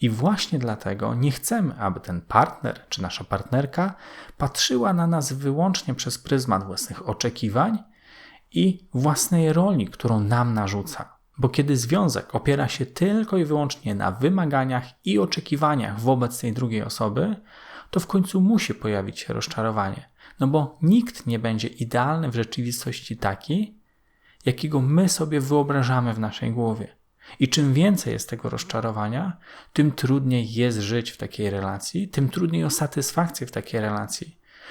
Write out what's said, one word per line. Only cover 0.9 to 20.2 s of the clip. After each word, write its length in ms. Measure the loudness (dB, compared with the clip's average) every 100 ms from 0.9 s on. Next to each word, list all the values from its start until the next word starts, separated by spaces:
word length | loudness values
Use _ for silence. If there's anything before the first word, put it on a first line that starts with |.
| -4 -2 2
nie 160 | 0
chcemy, 440 | 0 -2 0 0 -2
aby 200 | -4 -4
ten 220 | -6 -8
partner 600 | 0 2 2 0 -6 -6 -8
czy 120 | -6
nasza 220 | -6 -8
partnerka 720 | -4 -6 0 0 0 0 -2 -4 -14 -20 -16 -4
patrzyła 560 | -4 0 0 2 2
na 140 | 2 4
nas 260 | 2 0
wyłącznie 600 | -2 -2 2 2 0 -2
przez 240 | -4 -4 -6
pryzmat 480 | 0 0 2 0 -2
własnych 440 | -8 -8 -8 -6
oczekiwań 760 | -2 -4 -2 0 2 2 0 -6 _ -20 -20 -20 -20 _
i 360 | 2 2 2 -4
własnej 600 | 0 2 2 2 4 4
roli, 340 | 4 4 2 0
którą 320 | -2 0 2
nam 340 | 4 2 2
narzuca. 600 | 2 0 -2 -6 -10 -14 _ _ -2
Bo 120 | 0
kiedy 280 | 2 2 2
związek 580 | 2 2 2 0 -4 -2
opiera 320 | 0 2 0
się 180 | -2 -6
tylko 520 | 0 0 2 0 0
i 80 | 2
wyłącznie 500 | 0 0 -4 -4 -2
na 160 | -2
wymaganiach 720 | 0 2 2 2 2 0 -2 -4 -6 0
i 140 | 2
oczekiwaniach 800 | 2 -2 -4 0 2 2 -2 0
wobec 400 | 2 2 2 -2
tej 140 | -4
drugiej 300 | -2 -2 -2
osoby, 520 | -4 -2 -2 0 0 -2 -8 -20 -20 -20 -6
to 80 | -4
w 80 | 0
końcu 340 | 2 2 4
musi 340 | 4 4 2 -4
pojawić 440 | -2 -2 -4 -6
się 140 | -8
rozczarowanie. 760 | -6 -6 -2 -2 0 -2 -4 -12 _